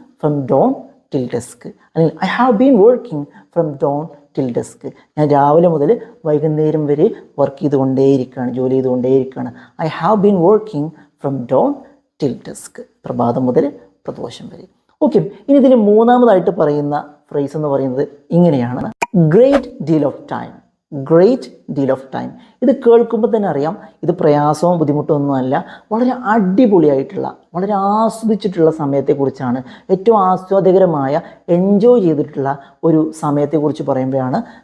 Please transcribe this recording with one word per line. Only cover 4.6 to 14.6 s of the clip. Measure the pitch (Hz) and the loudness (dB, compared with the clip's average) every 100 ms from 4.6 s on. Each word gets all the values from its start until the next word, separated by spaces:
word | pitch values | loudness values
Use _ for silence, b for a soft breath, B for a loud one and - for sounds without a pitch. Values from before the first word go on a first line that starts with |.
| 123 - 135 b b - | -8 -12 -18 b b -2
ഞാൻ | 151 143 | 2 4
രാവിലെ | 143 156 175 | 4 4 4
മുതൽ | 156 147 233 B - 160 | 2 0 0 B -10 -4
വൈകുന്നേരം | 151 156 151 156 156 147 | -2 -2 -2 -2 -2 -2
വരെ | 147 202 B B - | 0 0 B B -4
വർക്ക് | 139 - | -2 -2
ചെയ്തുകൊണ്ടേയിരിക്കുകയാണ്, | 151 139 131 131 135 139 123 - 123 123 | -2 0 0 2 2 2 -2 -8 -8 -4
ജോലി | 127 131 | -2 0
ചെയ്തുകൊണ്ടേയിരിക്കുകയാണ്. | 131 127 123 135 127 - 123 120 B - 160 | 0 -2 0 0 -2 -8 -12 -14 B -8 -8
"I | - | -2
have | 165 214 196 | 0 2 2
been | 196 165 | 4 4
working | 214 214 147 151 B B _ | 2 0 -6 -8 B B _
from | 143 135 120 | -6 -6 -2
dawn | 135 254 285 B B _ _ | 0 0 -4 B B _ _
till | 143 - - | -6 -6 -12
dusk." | - - - - _ - | -18 -20 -20 -20 _ -10
പ്രഭാതം | 123 120 123 127 | -4 -2 -2 0
മുതൽ | 123 285 B B _ - | 0 -2 B B _ -16
പ്രദോഷം | - 120 - - | -12 -14 -14 -20
വരെ. | - | -20